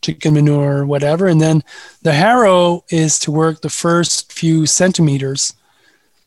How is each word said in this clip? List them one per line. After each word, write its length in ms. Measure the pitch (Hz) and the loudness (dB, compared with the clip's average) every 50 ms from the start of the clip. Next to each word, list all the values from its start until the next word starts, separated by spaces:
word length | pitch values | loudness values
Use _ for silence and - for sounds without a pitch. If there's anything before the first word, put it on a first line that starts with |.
chicken 340 | - 156 156 - - 160 151 | -10 -10 -6 -4 -2 0 2
manure, 500 | 147 151 147 147 143 143 143 143 143 139 | 2 2 2 2 0 0 0 -2 -2 -2
whatever. 420 | 143 143 139 143 147 156 170 196 | -2 -2 -2 0 -2 0 0 0
And 140 | 185 165 156 | 2 2 2
then 220 | 160 160 160 156 - - - - - - - _ - | 2 2 2 0 -2 -6 -12 -20 -20 -20 -12 _ -2
the 100 | 165 147 | -2 0
harrow 720 | 147 185 220 247 254 226 196 185 180 175 175 175 175 - - | 2 2 2 4 4 4 4 4 4 2 2 0 -4 -6 -4
is 280 | 170 160 160 156 - - | -2 0 0 0 -2 -4
to 120 | - 160 | -4 -2
work 300 | 147 156 160 160 156 - | -2 0 0 0 -2 -4
the 80 | - 147 | -8 -10
first 600 | - - - 170 170 175 170 - - - - - | -8 -4 -2 0 0 0 0 -2 -4 -6 -8 -10
few 360 | - - 165 165 160 160 156 | -8 -4 0 0 2 2 2
centimeters, 840 | 143 - - 180 190 185 - 165 147 139 135 135 135 139 139 - - - _ _ _ _ _ _ _ _ _ _ _ _ _ _ | 0 0 0 0 0 2 2 0 0 0 -2 -4 -6 -6 -6 -8 -8 -10 _ _ _ _ _ _ _ _ _ _ _ _ _ _